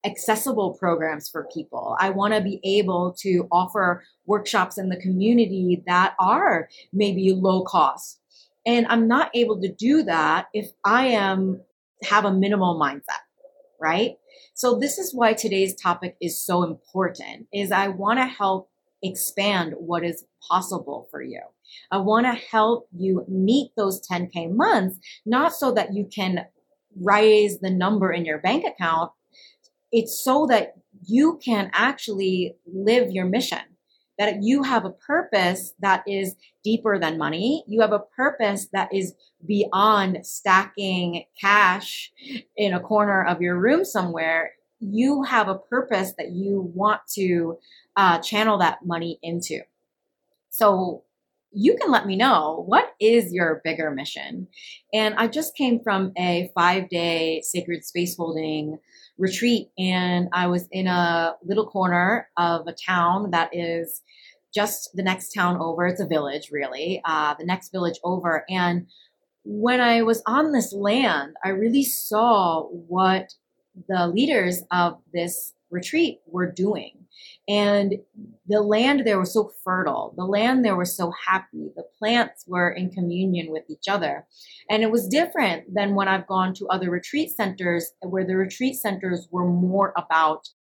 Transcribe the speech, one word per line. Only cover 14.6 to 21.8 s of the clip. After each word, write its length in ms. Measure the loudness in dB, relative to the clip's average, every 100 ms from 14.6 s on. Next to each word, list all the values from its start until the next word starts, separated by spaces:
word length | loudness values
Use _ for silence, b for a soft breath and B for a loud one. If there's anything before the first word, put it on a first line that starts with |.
| 0 0
this 200 | -2 -4
is 180 | -6 0
why 200 | 2 2
today's 380 | -2 0 -2
topic 440 | -2 -2 -2 -6 -8
is 160 | -8 -6
so 260 | -2 0
important, 840 | 0 -4 _ -2 -2 -4 -16 -18 -10
is 180 | -6 0
I 160 | 0 0
wanna 400 | -2 0 0 0
help 420 | -2 -2 -2 -6 _ _ -10
expand 720 | -10 -6 -6 -2 0 0 -2 -6
what 260 | -6 -4
is 220 | -4 -8 -14 _ -2
possible 580 | -2 0 -8 -8 -12 -12
for 100 | -14
you. 180 | -12 -14 -18 _ B B